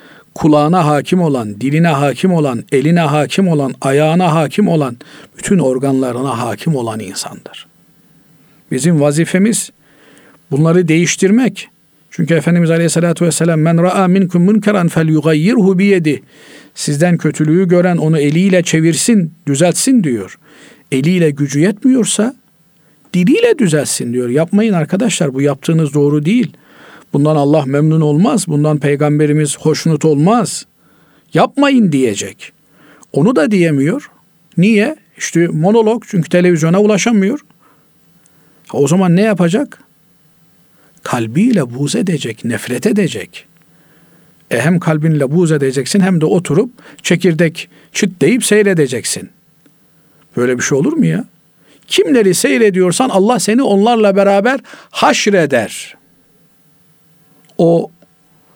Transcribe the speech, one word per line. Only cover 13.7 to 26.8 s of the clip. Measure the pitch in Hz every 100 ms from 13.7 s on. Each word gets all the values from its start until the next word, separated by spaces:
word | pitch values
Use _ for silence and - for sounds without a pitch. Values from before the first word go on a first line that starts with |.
| 170
ra'a | 175 196 185
minkum | 190 180 175
munkeran | 180 220 202 208 170
felyughayyirhu | - 160 156 147 156 165 254 185 185
biyedi." | 202 190 156 135 - - - - - -
Sizden | - 143 175 175
kötülüğü | 160 - 156 170 190
gören | 180 180 175
onu | 156 160
eliyle | 147 160 190 185
çevirsin, | 175 160 165 165 - 220 165 - -
düzeltsin | 139 175 - - 254
diyor. | 160 117 95 - _ - - - _
Eliyle | 131 143 185 165
gücü | 143 143 143
yetmiyorsa | 175 214 269 254 208 - 220 - _ _ _ _ _ _ _
diliyle | 180 180 381 466 427
düzeltsin | 202 147 127 - 123
diyor. | 123 123
Yapmayın | 131 165 202 226
arkadaşlar, | 180 143 180 233 - 156
bu | 131
yaptığınız | 143 139 - 160 156
doğru | 147 143 151 147
değil. | 240 185 - _ -